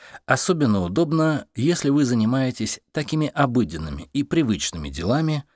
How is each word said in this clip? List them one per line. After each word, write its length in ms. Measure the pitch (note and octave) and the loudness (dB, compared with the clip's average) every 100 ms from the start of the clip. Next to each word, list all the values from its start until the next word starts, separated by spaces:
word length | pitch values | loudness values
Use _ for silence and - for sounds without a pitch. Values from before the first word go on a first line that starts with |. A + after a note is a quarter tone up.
| - - - | -20 -12 -2
особенно 560 | B2+ - F3 C#3 G#2 | 0 0 2 2 2
удобно, 680 | F2 G2+ E3 D#3+ D#3 D3 - | 2 0 0 2 0 0 -6
если 340 | - C3+ E3+ C#3+ | -4 -2 0 2
вы 160 | C#3+ | 2
занимаетесь 760 | C3+ A#2+ A2 C3 C3 B2 A2 - _ | 2 2 2 2 0 -2 -6 -6 _
такими 360 | - C#3+ D#3 D3+ | -6 -4 -2 -2
обыденными 800 | - C#3+ B2 G2+ D#2+ D#2 C#2+ - | 0 2 2 0 -2 -8 -8 -6
и 100 | C3+ | -4
привычными 680 | C#3+ D#3+ C#3 F#2+ - E2+ D2 | 0 2 2 2 -2 -6 -8
делами, 540 | C#2 E2+ C3+ D#3+ D3+ - | -6 -2 0 0 -2 -6